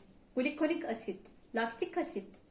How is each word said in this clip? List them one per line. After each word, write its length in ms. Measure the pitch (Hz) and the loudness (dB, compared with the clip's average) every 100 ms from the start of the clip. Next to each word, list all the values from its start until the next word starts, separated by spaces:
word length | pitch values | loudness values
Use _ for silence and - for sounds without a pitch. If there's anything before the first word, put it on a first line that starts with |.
| - - - - | -20 -20 -6 0
glikonik 500 | 269 294 311 330 - | 0 2 2 2 0
asit, 340 | 226 - - - - - 226 | -2 -2 -6 -10 -20 -4 0
laktik 420 | 226 - 370 359 | 0 0 -2 0
asit, 300 | - 202 - - - | 0 -2 -6 -16 -20